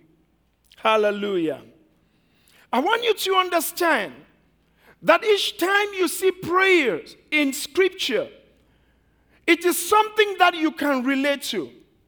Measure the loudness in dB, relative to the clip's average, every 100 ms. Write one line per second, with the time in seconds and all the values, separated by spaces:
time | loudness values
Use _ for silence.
0 | _ _ _ _ _ _ _ -4 0 2
1 | 0 -2 -4 -2 -4 -6 -14 _ _ _
2 | _ _ _ _ _ _ _ -2 2 0
3 | 0 -2 0 0 2 0 -2 -2 0 0
4 | -2 -12 -20 _ _ _ _ _ _ _
5 | 2 2 2 0 0 -2 0 0 0 -2
6 | -2 0 -2 -2 -2 2 4 4 2 -2
7 | -8 -20 _ -2 0 -2 -4 0 0 0
8 | -4 -2 -4 -10 _ _ _ _ _ _
9 | _ _ _ _ -2 0 0 -2 2 2
10 | 2 0 -2 2 2 2 -4 -2 -2 -2
11 | -2 -2 -2 -2 -4 -8 -8 -14 _ _